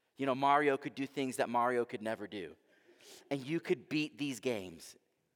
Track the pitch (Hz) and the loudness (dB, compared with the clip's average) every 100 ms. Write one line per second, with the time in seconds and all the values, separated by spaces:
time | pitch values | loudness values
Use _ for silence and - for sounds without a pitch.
0 | _ - 135 131 139 143 147 - 151 - | _ -4 0 2 6 6 6 2 -2 -6
1 | 135 - 131 120 113 120 120 123 117 - | -6 -2 -4 0 2 4 4 2 0 -4
2 | 107 110 101 104 80 - _ _ _ _ | -4 -6 -6 -8 -10 -14 _ _ _ _
3 | - - - 143 127 165 - 180 - 151 | -20 -20 -6 -6 -2 -4 0 -2 -2 -4
4 | 151 104 143 120 131 113 92 82 - - | -4 -4 -6 -2 -2 -2 -6 -14 -18 -20
5 | _ _ _ | _ _ _